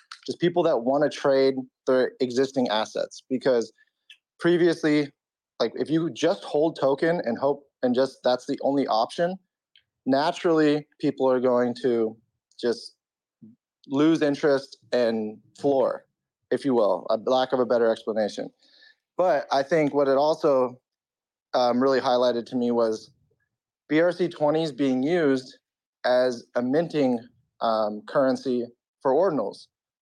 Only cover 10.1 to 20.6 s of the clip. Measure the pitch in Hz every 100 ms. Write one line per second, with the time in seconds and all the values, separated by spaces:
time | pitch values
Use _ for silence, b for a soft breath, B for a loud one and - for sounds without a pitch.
10.1 | 135 160 170 180 160 151 147 147 _ 147
11.1 | 139 135 127 127 123 123 120 131 117 110
12.1 | 110 _ _ _ - 120 160 - _ _
13.1 | _ _ _ 110 - _ _ - 139 156
14.1 | 160 151 143 156 135 - - _ 123 117
15.1 | 113 107 110 _ - 143 135 113 - -
16.1 | _ _ _ _ 127 139 120 101 90 -
17.1 | 110 110 127 131 131 117 120 117 110 -
18.1 | 107 104 - 95 - b b b b _
19.1 | - 180 143 - 139 139 165 147 139 139
20.1 | 135 151 160 160 135